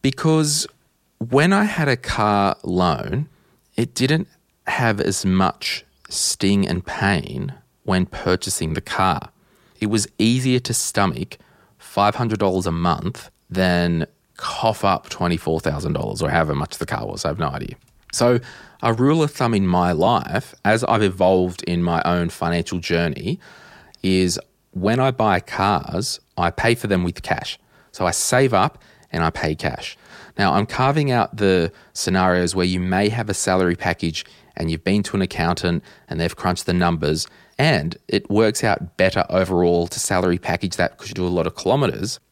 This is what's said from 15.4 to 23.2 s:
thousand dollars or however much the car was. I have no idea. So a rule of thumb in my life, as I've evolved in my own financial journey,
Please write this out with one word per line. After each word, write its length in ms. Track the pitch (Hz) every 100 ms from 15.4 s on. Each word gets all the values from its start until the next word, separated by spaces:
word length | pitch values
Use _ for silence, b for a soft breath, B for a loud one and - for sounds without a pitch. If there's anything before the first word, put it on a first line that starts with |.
| - 80
thousand 340 | 78 73 76
dollars 280 | 76 55 58
or 80 | 69
however 240 | 82 78
much 240 | 71 73 -
the 80 | -
car 200 | - 50
was. 180 | -
I 40 | 78
have 100 | 73
no 100 | 78
idea. 260 | 71 - - _ _ _
So 260 | - 120 123 123 B B B
a 100 | 110
rule 300 | 113 131 160
of 80 | 151
thumb 240 | - 127
in 120 | 110 95
my 260 | 90 90
life, 600 | 85 92 117 - 98 - -
as 200 | 101 113
I've 180 | 120 110
evolved 600 | 104 92 92 95 90 87
in 180 | - 87
my 200 | 87 82
own 240 | - 90 85
financial 500 | - 82 85 82 90
journey, 640 | - 85 85 69